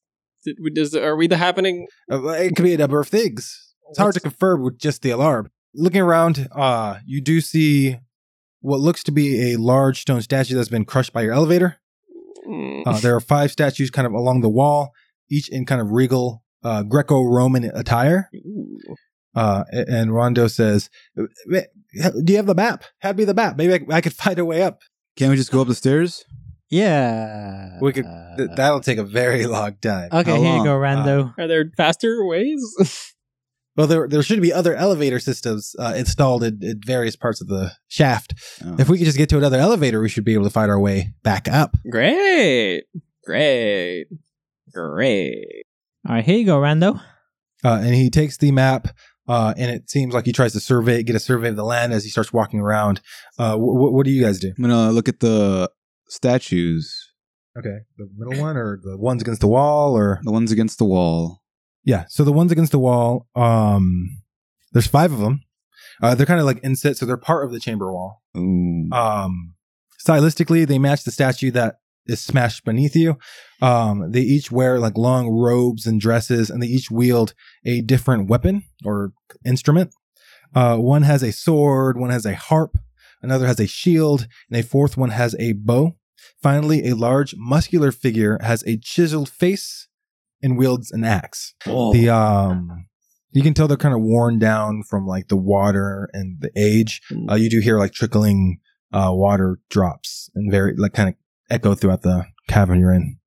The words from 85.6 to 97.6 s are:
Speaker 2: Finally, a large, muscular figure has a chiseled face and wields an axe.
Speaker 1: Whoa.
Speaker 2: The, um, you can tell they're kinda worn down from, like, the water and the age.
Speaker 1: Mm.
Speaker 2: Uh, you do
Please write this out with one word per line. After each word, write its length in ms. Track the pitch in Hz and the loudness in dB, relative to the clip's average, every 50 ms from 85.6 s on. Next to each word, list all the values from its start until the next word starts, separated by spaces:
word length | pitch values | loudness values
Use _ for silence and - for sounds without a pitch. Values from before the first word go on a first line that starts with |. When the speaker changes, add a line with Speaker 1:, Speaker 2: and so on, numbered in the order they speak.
| 107 107 117 127 151 170 170 _ _ _ _ _ - - _ _ - | 0 0 2 2 2 0 -2 _ _ _ _ _ -20 -20 _ _ 0
Speaker 2:
Finally, 460 | 143 139 147 151 151 160 147 - 123 | 0 0 2 2 2 0 2 2 0
a 80 | 123 | 0
large, 380 | 110 117 120 131 139 143 135 - | 0 0 2 2 0 0 -2 -6
muscular 560 | - 113 120 135 160 - - 180 170 147 139 127 | -10 -4 0 0 0 0 2 2 2 2 2 0
figure 460 | - - 131 110 113 107 104 107 - 107 | 0 -2 -2 0 2 2 2 0 0 0
has 220 | 110 117 113 - | -2 -2 -2 -2
a 120 | - 113 110 | -4 -4 -4
chiseled 500 | - - - - 175 160 156 156 143 - | -6 -6 0 0 0 0 0 -4 -6 -6
face 600 | - - 180 180 202 190 - - - - - _ _ _ _ _ _ _ _ _ _ _ - | -4 -2 0 0 0 -2 -6 -12 -14 -16 -20 _ _ _ _ _ _ _ _ _ _ _ -2
and 160 | 131 127 123 | -2 0 2
wields 320 | 131 131 127 123 123 - - | 2 2 0 -2 -4 -6 -6
an 120 | 110 113 | -4 -2
axe. 500 | 113 104 90 - - - - - - - - - | 0 -2 -2 -4 -6 -12 -16 -16 -16 -18 -14 -10
Speaker 1:
Whoa. 280 | - 110 127 120 110 107 | -6 -4 -2 0 2 4
Speaker 2:
The, 160 | 117 113 117 | 4 4 4
um, 760 | 117 113 107 107 104 101 98 95 92 90 87 85 87 87 90 - _ _ _ _ _ _ _ _ - | 4 4 4 2 2 2 2 0 0 -2 -4 -8 -12 -14 -16 -20 _ _ _ _ _ _ _ _ 0
you 100 | 139 139 | 2 2
can 120 | 160 147 | 2 4
tell 120 | - 156 | 2 2
they're 120 | 147 143 - | 2 2 2
kinda 200 | - 147 127 113 | 2 0 2 2
worn 400 | 110 110 113 120 117 120 117 110 | 2 2 2 4 4 2 2 2
down 440 | 110 110 110 110 107 107 107 107 104 | 2 2 2 0 -2 -4 -4 -6 -6
from, 240 | - - 98 95 | -6 -4 -4 -4
like, 220 | 95 92 95 92 - | -4 -6 -6 -4 -2
the 80 | 104 95 | -2 0
water 720 | 92 98 101 98 98 104 98 98 98 98 98 98 101 - - | 2 2 2 2 4 2 2 0 0 -4 -6 -8 -10 -10 -10
and 260 | 98 92 92 90 76 | -10 -10 -10 -10 -10
the 100 | - - - | -10 -6 -2
age. 460 | 101 104 107 107 110 113 110 - - _ - | 0 2 4 4 4 2 0 -2 -10 _ -10
Speaker 1:
Mm. 200 | - 113 110 107 | -10 -8 -4 -2
Speaker 2:
Uh, 40 | 104 | 0
you 120 | 110 113 113 | 0 2 2
do 120 | 113 113 | 2 2